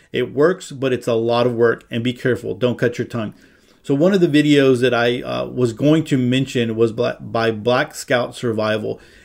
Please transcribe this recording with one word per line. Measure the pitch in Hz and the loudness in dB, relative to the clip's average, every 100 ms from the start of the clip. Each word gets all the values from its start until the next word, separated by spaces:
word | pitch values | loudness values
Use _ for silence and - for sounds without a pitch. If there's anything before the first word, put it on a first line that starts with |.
| _ | _
It | 127 123 | -4 -4
works, | 117 151 180 - | 2 2 0 -8
but | 139 135 | -6 -4
it's | 123 123 | -2 -2
a | |
lot | 113 113 117 123 | -2 0 0 0
of | |
work, | 117 117 123 - | 2 2 0 -6
and | 120 | -4
be | 120 | -4
careful. | 120 131 117 110 | -2 -2 -2 -4
Don't | 101 123 113 | -2 -2 0
cut | 127 120 | -2 -2
your | 117 | -6
tongue. | 120 107 - _ _ _ _ - | -6 -8 -10 _ _ _ _ -4
So | |
one | 139 175 | 2 2
of | 202 | 4
the | 175 | 4
videos | 143 147 147 135 127 | 4 4 4 4 4
that | 127 | 2
I, | 120 120 123 | 2 0 -2
uh, | 131 123 123 | -4 -6 -6
was | 127 123 | -2 -2
going | 107 143 160 | 0 2 2
to | 151 135 | 2 0
mention | 123 127 135 127 113 110 | 2 0 0 -2 -2 0
was | 117 | 0
bla-, | 113 120 - | 0 -4 -4
by | 131 117 113 | -6 -2 0
Black | 107 107 123 120 | 0 0 0 0
Scout | - - 127 123 | -8 -2 0 0
Survival, | - 123 110 107 107 110 110 - - | -4 -4 -2 -2 -2 -4 -8 -12 -20